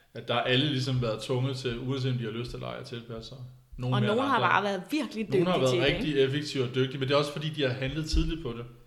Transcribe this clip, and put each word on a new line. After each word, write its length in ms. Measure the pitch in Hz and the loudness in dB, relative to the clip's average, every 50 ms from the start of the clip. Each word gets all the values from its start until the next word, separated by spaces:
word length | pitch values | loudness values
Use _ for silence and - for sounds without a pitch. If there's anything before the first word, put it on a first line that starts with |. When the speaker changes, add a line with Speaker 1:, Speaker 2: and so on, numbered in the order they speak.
| _ _ - | _ _ -14
Speaker 1:
at 140 | 120 117 | -8 -4
der 60 | - 120 | -2 0
er 60 | 120 | 0
alle 240 | - 131 127 131 147 | 2 4 4 4 4
ligesom 360 | 151 127 127 123 135 127 123 | 2 0 0 0 0 0 2
været 200 | 120 113 107 113 | 2 0 -2 -2
tvunget 360 | - - 131 123 131 139 131 | -2 -2 0 0 0 0 -2
til, 220 | 127 - 123 117 120 | -2 -4 -4 -4 -2
uanset 320 | 135 127 139 135 131 131 | -2 -2 -2 0 0 0
om 60 | 127 | 0
de 60 | 123 113 | 0 -2
har 80 | 107 | -4
lyst 220 | 107 117 120 - - | -4 -6 -6 -6 -8
eller 140 | 127 123 | -8 -8
ej, 100 | 123 120 120 | -8 -8 -8
at 60 | 120 | -10
tilpasse 440 | - 120 117 117 117 113 113 110 - | -10 -12 -12 -10 -10 -12 -12 -12 -12
sig. 80 | 139 135 123 - - - _ _ - | -14 -14 -14 -16 -16 -20 _ _ -10
Nogle 180 | - 123 127 127 | -6 -2 0 2
Speaker 2:
Og 60 | 123 | 2
Speaker 1:
mere 60 | 208 | 4
Speaker 2:
nogle 140 | 208 214 247 269 | 4 2 2 2
Speaker 1:
end 60 | 277 | 2
Speaker 2:
har 60 | 262 | 2
Speaker 1:
andre. 120 | 220 196 175 | 2 4 4
Speaker 2:
bare 140 | - 185 202 | 4 4 2
været 180 | 202 196 233 277 - | 2 0 -2 -2 -2
virkelig 380 | 294 311 247 - - 220 214 170 | -2 -2 -2 -2 -4 -6 -2 2
Speaker 1:
Nogle 160 | 208 185 170 | 2 4 4
har 80 | 180 175 | 4 4
Speaker 2:
dygtige 40 | - | 4
Speaker 1:
været 80 | 131 131 | 4 4
Speaker 2:
til 80 | 131 - | 4 4
det, 80 | 135 | 4
Speaker 1:
rigtig 200 | 147 147 196 143 151 143 135 | 2 2 2 0 2 4 4
Speaker 2:
ikke? 0 | |
Speaker 1:
effektive 420 | 135 131 135 147 151 - - 135 120 | 4 4 2 -2 -4 -2 -2 -2 -2
og 120 | 120 127 | 0 0
dygtige, 240 | 127 131 131 147 139 | 0 0 0 -2 -2
men 80 | 131 | 0
det 60 | 127 139 | 2 2
er 40 | |
også 140 | 147 147 147 | 2 2 0
fordi, 180 | - 151 151 156 | -2 -6 -6 -4
de 120 | 156 156 | -2 0
har 80 | 139 127 | 0 0
handlet 400 | 120 127 135 135 - 160 156 - | 0 -2 -4 -4 -4 -4 -2 0
tidligt 340 | - - 160 165 165 160 - | 2 2 2 2 -2 -4 -6
på 80 | 117 117 | -6 -6
det. 120 | 117 123 - - - - | -8 -10 -12 -16 -20 -20